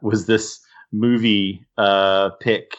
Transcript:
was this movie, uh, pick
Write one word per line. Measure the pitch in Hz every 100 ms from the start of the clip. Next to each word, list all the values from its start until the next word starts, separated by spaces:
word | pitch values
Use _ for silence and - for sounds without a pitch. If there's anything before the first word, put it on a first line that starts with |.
was | 110 107 -
this | 110 110 - _ - -
movie, | 107 120 120 113 104 98 98 - -
uh, | 101 98 98 95 98 -
pick | 120 104 -